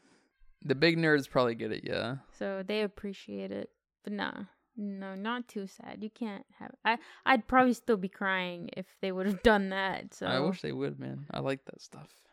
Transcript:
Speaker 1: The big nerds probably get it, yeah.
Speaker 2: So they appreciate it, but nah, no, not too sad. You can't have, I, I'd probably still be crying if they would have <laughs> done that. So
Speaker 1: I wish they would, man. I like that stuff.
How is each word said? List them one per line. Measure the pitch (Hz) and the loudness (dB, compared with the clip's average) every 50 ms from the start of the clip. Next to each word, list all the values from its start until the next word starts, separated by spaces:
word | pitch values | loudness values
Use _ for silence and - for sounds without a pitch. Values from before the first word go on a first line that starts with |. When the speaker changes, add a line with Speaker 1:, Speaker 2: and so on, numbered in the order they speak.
| _ _ _ _ _ _ _ _ - - - _ - | _ _ _ _ _ _ _ _ -20 -20 -20 _ 0
Speaker 1:
The | 147 131 | 0 2
big | 135 160 170 165 | 4 4 4 4
nerds | 165 165 156 151 147 - - | 6 6 6 6 4 4 2
probably | - 139 123 117 117 | 2 2 4 2 2
get | 110 110 110 107 | -2 -4 -4 -4
it, | - - | -4 -4
yeah. | - - 90 104 113 135 135 - _ - - | -2 -2 -2 -2 -2 -6 -8 -10 _ -10 -8
Speaker 2:
So | 202 196 196 190 190 | -6 -6 -4 -6 -4
they | 190 208 214 214 | -4 -2 -2 -2
appreciate | 196 - - - 202 196 - - - 202 196 196 190 | -2 -4 -8 -10 -10 -10 -10 -12 -10 -10 -8 -8 -6
it, | 196 202 - - _ _ _ _ _ _ - | -6 -8 -8 -10 _ _ _ _ _ _ -12
but | 208 208 | -8 -6
nah, | 202 - - - - 202 185 _ _ _ _ - | -4 -4 -6 -6 -8 -12 -14 _ _ _ _ -12
no, | 233 208 202 196 196 196 190 190 | -10 -8 -8 -8 -8 -10 -10 -8
not | 190 202 220 240 247 240 - | -8 -6 -4 -4 -6 -6 -8
too | - 214 196 | -8 -10 -10
sad. | 190 - - - - - 196 208 | -10 -12 -16 -16 -14 -12 -10 -10
You | 214 | -10
can't | - - 240 220 196 - - _ _ | -8 -8 -8 -8 -8 -10 -14 _ _
have, | - - - - - - | -16 -16 -16 -10 -4 0
I, | 214 233 233 - - - - - | 0 0 0 -2 -12 -16 -2 4
I'd | - 262 240 - - | 4 4 4 4 4
probably | 254 262 254 254 233 | 6 6 8 6 6
still | - - - 226 | 2 2 0 2
be | 196 185 185 | 2 0 -4
crying | - - 208 190 190 185 180 180 175 175 170 - - | -6 -4 -2 0 0 0 0 -2 -6 -8 -10 -10 -10
if | - 185 _ _ _ | -10 -12 _ _ _
they | - 190 | -4 -4
would | 185 185 185 | -2 0 0
have | 202 202 185 - | 0 2 4 6
<laughs> | |
done | 233 214 202 196 190 | 6 6 6 4 0
that. | 190 196 190 190 180 - - - - | -2 -2 -2 -2 -2 -4 -8 -12 -12
So | - - | -8 -4
Speaker 1:
I | - 127 131 | 0 0 2
wish | 143 170 185 - - | 2 2 0 -2 -4
they | 151 | -4
would, | 139 131 135 147 143 135 | -4 -2 -4 -4 -4 -6
man. | 131 131 135 139 143 143 - | -8 -8 -8 -10 -10 -8 -6
I | - | -4
like | 139 135 135 135 _ | -2 -2 -2 -4 _
that | - - - - | -14 -18 -18 -18
stuff. | - - - 147 - _ _ _ _ | -20 -18 -18 -20 -20 _ _ _ _